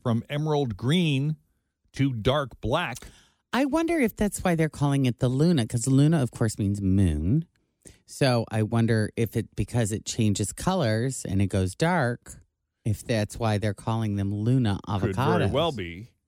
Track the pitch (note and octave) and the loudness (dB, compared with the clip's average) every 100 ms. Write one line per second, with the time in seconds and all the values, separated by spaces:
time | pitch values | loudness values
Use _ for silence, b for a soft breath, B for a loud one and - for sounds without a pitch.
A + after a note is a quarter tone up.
0 | B2+ A#2 - D3 D#3 D3 C3+ F#2+ A#2+ F3+ | -2 -2 -2 -4 -2 0 -2 -2 0 2
1 | E3 C3+ D3 D#3 _ _ _ _ _ - | 2 0 0 -4 _ _ _ _ _ -2
2 | C3+ A#2 G#2 D3 B2+ - A2 D3+ D#3 B2 | -2 0 0 0 -2 -6 -2 -2 -2 -8
3 | - b b b b A#3 C#4+ D#4+ E4 E4+ | -14 b b b b 0 2 2 0 2
4 | A#3+ - G#3 - F#3 E3 D#3 - D3 C#3 | 0 0 -4 -2 0 2 0 0 0 2
5 | B2+ - B2+ C3 E3 D#3+ A2 A#2+ B2+ C3+ | 2 0 0 2 4 2 0 -2 2 4
6 | D3 E3 B2 - A2+ - G2+ G2+ F#2+ G2 | 6 4 0 -2 -2 0 -2 0 2 4
7 | F#2 D2+ E2 D3+ E3 _ _ _ B B | 4 2 2 0 0 _ _ _ B B
8 | B - C3+ A#2+ - A2+ G#2+ A#2 A2+ A2+ | B -2 2 2 0 -2 0 2 2 2
9 | G#2+ - A#2 A2+ - - - B2 G2+ G#2+ | 0 -2 -2 -2 -4 -4 -4 -2 -2 -2
10 | - - G#2+ G2 G#2 - - F#3+ A#2 A2 | -4 0 0 0 -2 -4 -2 0 0 0
11 | C3 - - G2 G2 G2+ F#2 - E3 F3+ | -2 -6 -4 0 0 0 -2 0 0 2
12 | A#2+ A#2+ - - _ _ _ _ - G2+ | 0 -2 -10 -20 _ _ _ _ -4 -4
13 | - A2 G#2+ - A2+ G#2+ G#2+ G2 - A2+ | -2 -2 -2 -2 -2 0 -2 -4 -4 -2
14 | A2 G2+ G2 G#2 A2 C3 A2+ G2+ - G2+ | -2 -2 -2 -2 0 2 2 -2 -2 -2
15 | G2 F#2+ D3 F3 A2 C3 E3 B2 E2+ E2+ | -2 0 0 2 0 0 0 -2 -8 -12
16 | B2 _ | -18 _